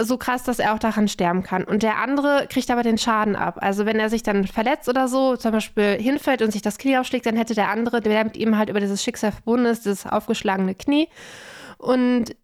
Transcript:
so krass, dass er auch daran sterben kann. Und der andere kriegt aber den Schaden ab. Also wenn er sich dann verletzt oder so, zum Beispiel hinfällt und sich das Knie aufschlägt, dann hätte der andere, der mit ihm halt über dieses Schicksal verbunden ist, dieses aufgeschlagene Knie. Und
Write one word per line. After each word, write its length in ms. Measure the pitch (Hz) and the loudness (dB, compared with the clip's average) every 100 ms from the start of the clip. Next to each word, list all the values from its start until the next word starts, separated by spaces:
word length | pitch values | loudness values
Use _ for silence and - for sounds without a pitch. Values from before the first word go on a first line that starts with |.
so 180 | 220 254 | -2 -2
krass, 260 | - 247 | -2 -4
dass 160 | - 240 | -2 -2
er 120 | 208 | 0
auch 60 | 220 | 0
daran 300 | 220 214 208 | 0 2 0
sterben 340 | - 175 185 | 2 0 0
kann. 220 | 180 185 | -2 -4
Und 180 | - 208 | 0 0
der 160 | 220 214 | 0 0
andere 480 | 226 285 285 285 - | 0 0 2 2 0
kriegt 220 | 262 247 | -2 0
aber 140 | 240 | 0
den 120 | 233 220 | 2 2
Schaden 380 | - 214 214 | 2 2 2
ab. 240 | 196 175 - | 0 -2 -2
Also 240 | 196 196 | -2 0
wenn 140 | 214 220 | 0 2
er 100 | 214 | 0
sich 140 | 226 | 0
dann 240 | 220 202 196 | 0 0 0
verletzt 420 | - 226 285 - | 0 0 0 0
oder 200 | 254 262 | 0 2
so, 280 | 262 262 240 | 2 2 2
zum 140 | 233 | 0
Beispiel 500 | 220 208 - 208 196 | 0 0 0 2 2
hinfällt 420 | 226 285 - 254 | 0 0 0 0
und 100 | 214 | 0
sich 100 | 208 | 0
das 160 | 208 - | -4 -2
Knie 180 | 269 262 | 0 0
aufschlägt, 300 | 254 254 233 | 0 -2 0
dann 100 | 226 | 0
hätte 180 | 226 | 0
der 140 | 220 185 | 0 0
andere, 320 | 214 233 233 | 0 0 0
der 240 | 214 214 | 2 2
mit 120 | 220 - | 0 0
ihm 200 | 220 214 | 2 2
halt 140 | 214 | 2
über 100 | 202 | 0
dieses 220 | 202 196 | 0 -2
Schicksal 300 | - - 214 | -4 -2 -4
verbunden 340 | - - 240 240 | -4 -2 2 2
ist, 180 | 226 | 0
dieses 220 | 202 196 - | -2 -4 -2
aufgeschlagene 720 | 208 - 226 208 190 190 190 | -4 -2 -2 -2 0 0 -2
Knie. 320 | - 294 330 - - - - - - - | 0 0 0 -4 -20 -20 -18 -18 -20 -8
Und 600 | - 254 247 247 226 - | 0 2 2 2 -2 -4